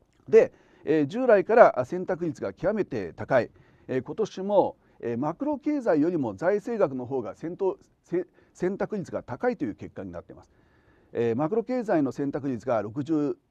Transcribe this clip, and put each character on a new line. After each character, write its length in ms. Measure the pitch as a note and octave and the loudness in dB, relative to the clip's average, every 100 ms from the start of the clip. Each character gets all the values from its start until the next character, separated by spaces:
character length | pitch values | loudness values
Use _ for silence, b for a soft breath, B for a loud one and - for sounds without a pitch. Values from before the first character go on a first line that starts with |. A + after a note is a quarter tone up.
| _ _ - | _ _ 6
で、 240 | A3 - B B B - | 6 6 B B B 0
え 160 | D#3 | 2
ー、 60 | C#3+ | 2
従 200 | A3 B3+ | 0 4
来 160 | G3+ | 4
か 120 | F3+ A#3 | 6 8
ら 300 | F3 - B2+ | 8 8 -4
選 200 | F#3 F3+ | -4 -4
択 180 | F3 | -4
率 180 | E3+ B2+ | -4 -6
が 120 | G#2 | -8
極 200 | - F3+ | -2 -2
め 120 | A3 E3 | -2 -2
て 260 | A#2 E2+ | -4 -6
高 300 | - A2 C3 | -8 0 2
い。 100 | - b b b b | 0 b b b b
え 80 | B2+ | -4
ー、 40 | |
今 140 | B2+ D3+ | -4 -6
年 260 | G3+ - | -6 -4
も、 340 | G3 G3+ A2+ - b b | 0 2 2 -2 b b
え 140 | A#2 A#2 | -6 -4
ー、 20 | |
マ 160 | D3+ | -4
ク 100 | E3+ | -4
ロ 140 | C#4+ C#4+ | -4 -4
経 240 | D4 D4 | -4 -2
済 180 | A3+ D#3 | 0 2
よ 100 | D#3+ | 2
り 80 | E3+ | 0
も 160 | A#2 G2 | -4 -2
財 200 | F3 G#3 | 0 0
政 260 | B3 A3+ | -2 0
学 160 | E3+ B2+ | 0 -2
の 80 | B2 | -6
方 160 | C3+ | -6
が 140 | A#2 - | -6 -8
先 220 | E3+ F3 | -10 -4
頭、 200 | F#3+ - _ _ | -4 -4 _ _
せ-、 220 | - F3 F3 b b | -8 -6 -6 b b
選 240 | - F3+ F#3 | -6 -6 -4
択 180 | F#3+ G#3 | -6 -6
率 160 | C#3+ | -6
が 100 | F#2+ | -8
高 280 | - A#2+ B3 | -8 -4 -4
い 80 | A3+ | -2
と 80 | B2 | -6
い 40 | |
う 60 | F#2 | -8
結 180 | F#2 | -12
果 100 | - | -12
に 80 | F#2+ | -12
な 100 | E2+ | -12
っ 20 | |
て 80 | - | -16
い 40 | C2 | -20
ま 80 | |
す。 80 | - b b b b b b | -20 b b b b b b
え 220 | - A#2 | -4 -2
ー、 20 | A2+ | 0
マ 140 | D#3 | -2
ク 60 | A3 | -2
ロ 60 | |
経 200 | A#3 B3+ | -2 -4
済 180 | G#3+ E3+ | 0 0
の 100 | C3+ | 0
選 200 | C3 C#3 | -2 -6
択 160 | D3 C#3 | -4 -6
率 180 | A#2 B2+ | -6 -2
が 160 | A2+ | -2
六 220 | G#2 G#2+ | -2 -6
十 340 | C#3 D#3 D3 - _ | -2 -2 -2 -4 _